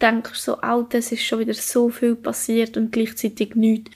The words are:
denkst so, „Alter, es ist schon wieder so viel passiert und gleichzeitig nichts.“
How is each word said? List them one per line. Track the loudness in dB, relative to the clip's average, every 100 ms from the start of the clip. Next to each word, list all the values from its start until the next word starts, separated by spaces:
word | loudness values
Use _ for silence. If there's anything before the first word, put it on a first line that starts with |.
denkst | 2 2 -2 -8
so, | -6 -4
„Alter, | -2 -2 0 -2
es | -2
ist | -4
schon | -2 -2
wieder | -2
so | -4 -2 2 2
viel | 2 0 0
passiert | -4 -4 0 0 0 0
und | 0
gleichzeitig | 0 -2 -2 -4 -2 -2 4
nichts.“ | 4 4 0